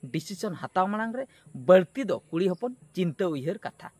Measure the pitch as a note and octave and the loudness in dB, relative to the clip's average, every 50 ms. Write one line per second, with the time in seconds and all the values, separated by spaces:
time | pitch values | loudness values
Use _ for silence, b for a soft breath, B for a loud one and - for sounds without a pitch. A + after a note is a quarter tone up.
0 | - C3+ A#2+ D#3+ D3+ - G#3 F3+ - G#3+ F3 B2+ B2+ B2+ _ F#3 F#3 G3 G#3 G#3+ | -14 -6 -6 -8 -6 -6 -12 -8 -8 -8 -8 -8 -10 -4 _ 0 0 0 0 -4
1 | A3 A3+ A3+ B3 C4+ - b b b b - C3+ B2 B2+ F3+ F#3+ F3+ - _ C4 | -4 -4 -6 -8 -10 -12 b b b b -16 -10 6 8 8 8 8 4 _ -8
2 | C#4 F#3+ C3 A2+ - _ - E3 F#3 F#3+ F3+ F3 - B3 B3+ - - - _ F3 | -4 -4 -4 -6 -6 _ -2 0 0 0 0 -2 -4 -8 -8 -8 -18 -12 _ -2
3 | F3+ E3+ D3+ _ G3 F3+ D#3+ C#3+ B2+ D#3 G3 - - B2+ - _ - D#3+ _ | -2 -2 0 _ -2 -2 -2 -2 -4 -4 -6 -4 -8 -12 -12 _ -18 -20 _